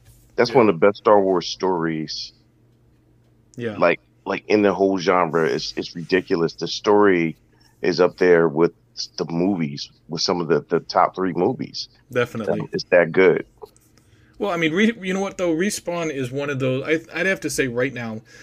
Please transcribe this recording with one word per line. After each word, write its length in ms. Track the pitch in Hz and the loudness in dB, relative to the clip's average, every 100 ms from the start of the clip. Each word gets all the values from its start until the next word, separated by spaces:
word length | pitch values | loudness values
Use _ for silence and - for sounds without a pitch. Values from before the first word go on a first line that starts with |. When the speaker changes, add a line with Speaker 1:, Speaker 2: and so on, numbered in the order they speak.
| _ _ _ | _ _ _
Speaker 1:
That's 160 | - 120 | -2 2
Speaker 2:
Yeah. 60 | 135 | 6
Speaker 1:
one 120 | 107 | 4
of 120 | 85 | 6
the 40 | |
best 120 | 101 104 | 4 4
Star 220 | - 104 | 4 6
Wars 260 | 95 92 85 | 6 0 -2
stories. 880 | - 92 90 82 80 76 - - - _ _ _ _ _ _ _ _ _ _ _ - | -4 -2 0 -2 -4 -8 -10 -14 -20 _ _ _ _ _ _ _ _ _ _ _ -10
Speaker 3:
Yeah. 200 | 117 101 | -8 0
Speaker 1:
Like, 240 | 87 82 _ _ | 0 0 _ _
like, 200 | - 98 - | -8 -8 0
in 140 | 107 | 2
the 100 | 101 | 2
whole 240 | 90 98 95 | 2 0 2
genre, 480 | 82 90 87 85 78 | 0 0 0 0 0
it's, 260 | 71 - - | -2 -6 -10
it's 180 | 73 | -10
ridiculous. 600 | - 80 92 - 92 82 | -12 -2 -2 0 -2 -2
The 120 | - 85 | -4 -10
story 680 | - 110 104 104 92 82 76 _ _ _ _ | -4 0 4 4 2 0 -6 _ _ _ _
is 180 | - 80 | -4 0
up 160 | 90 - | 0 2
there 320 | 90 85 82 | 4 4 4
with 240 | 71 85 - _ - - - | 2 0 -2 _ -18 -16 -10
the 60 | 80 | -6
movies, 640 | 85 92 95 78 71 - _ - | -2 -2 -2 -4 -8 -14 _ -14
with 120 | 82 | -6
some 200 | - 90 | -4 -4
of 80 | 82 | 0
the, 160 | 76 - | -2 0
the 120 | 82 | -4
top 340 | - 95 85 | -2 0 0
three 180 | - 92 | 0 -4
movies. 560 | 85 87 117 - - - _ _ | -2 -2 -2 -8 -12 -16 _ _
Speaker 3:
Definitely. 500 | 123 120 117 107 107 | -6 -4 -6 -6 -6
Speaker 1:
Um, 80 | - | -6
it's 120 | 92 | -8
that 280 | - 90 85 | 2 2 4
good. 340 | 87 92 78 - _ - _ _ _ _ _ _ - | 4 4 4 -2 _ -20 _ _ _ _ _ _ -8
Speaker 3:
Well, 120 | 202 | -4
I 60 | 170 | -2
mean, 160 | 160 | 0
re-, 240 | 165 220 226 | 2 2 0
you 140 | 185 | -4
know 60 | 190 | -4
what, 180 | 196 190 | -4 -4
though? 160 | 180 | -2
Respawn 560 | 160 196 - - 175 160 | 0 -2 -4 -6 -6 -6
is 180 | 139 131 | -6 -6
one 200 | 131 143 | -6 -6
of 80 | 139 | -4
those, 240 | 131 131 | -2 -4
I, 380 | 151 160 160 160 | -2 -2 -4 -4
I'd 60 | 180 | -4
have 140 | 190 | -4
to 100 | 160 | -4
say 180 | 135 135 | -4 -2
right 260 | 117 135 | -2 -4
now, 260 | 123 117 110 - - | -4 -10 -10 -14 -20